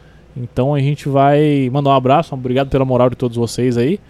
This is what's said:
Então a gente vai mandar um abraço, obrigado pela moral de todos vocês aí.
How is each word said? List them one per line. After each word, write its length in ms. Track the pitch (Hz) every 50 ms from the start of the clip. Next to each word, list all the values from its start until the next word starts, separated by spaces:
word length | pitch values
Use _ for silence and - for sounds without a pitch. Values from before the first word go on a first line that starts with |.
| - - - - - - -
Então 380 | 127 120 - - 127 123 143 147
a 60 | 143
gente 280 | 135 143 147 - -
vai 640 | 147 135 139 139 143 147 147 151 151 143 139 135 123
mandar 200 | 127 147 143 139
um 20 | 139
abraço, 400 | 135 127 127 139 156 160 - 147
obrigado 340 | 131 123 123 123 131 139 135
pela 120 | 147 135 135
moral 280 | 131 127 120 123 127
de 40 | 120
todos 220 | - 127 123 117
vocês 400 | 120 117 113 - - 123 131 120
aí. 220 | 117 117 143 196 202 -